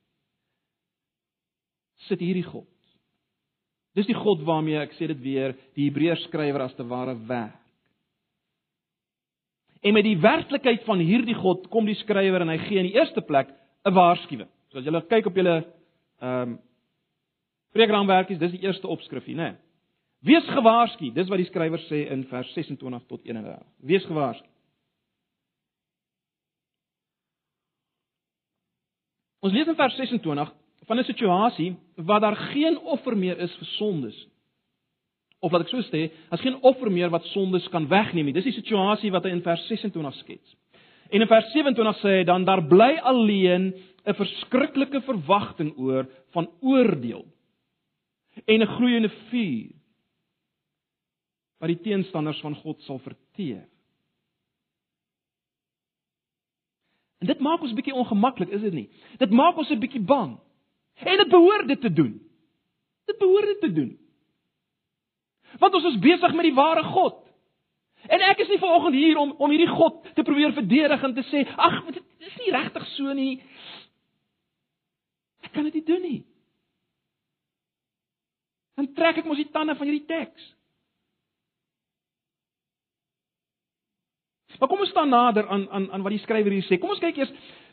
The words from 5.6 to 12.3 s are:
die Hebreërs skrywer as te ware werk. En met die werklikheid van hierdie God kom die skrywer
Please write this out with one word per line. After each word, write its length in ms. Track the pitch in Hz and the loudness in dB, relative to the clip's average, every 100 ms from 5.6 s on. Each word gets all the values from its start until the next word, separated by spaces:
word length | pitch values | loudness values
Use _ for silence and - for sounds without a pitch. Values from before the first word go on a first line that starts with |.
| _ - | _ -4
die 80 | 143 | -2
Hebreërs 380 | 139 165 160 - | 0 0 -2 -6
skrywer 340 | 160 147 139 | -6 -4 -4
as 140 | 127 | -6
te 120 | - 120 | -8 -10
ware 280 | 123 127 120 110 | -8 -8 -6 -4
werk. 320 | 123 110 - _ _ _ _ _ _ _ _ _ _ _ _ _ _ _ _ _ _ _ _ _ _ | -4 -4 -12 _ _ _ _ _ _ _ _ _ _ _ _ _ _ _ _ _ _ _ _ _ _
En 100 | 202 | 2
met 120 | 214 214 | 4 4
die 120 | 185 | 4
werklikheid 640 | 208 320 - 277 262 233 | 4 4 -2 -2 0 0
van 140 | - 185 | 0 0
hierdie 380 | 165 226 233 226 | 2 2 0 -2
God 300 | 185 180 - | -2 -2 -2
kom 160 | 220 214 | -2 -2
die 120 | 208 | -2
skrywer 400 | - 202 190 | -2 0 2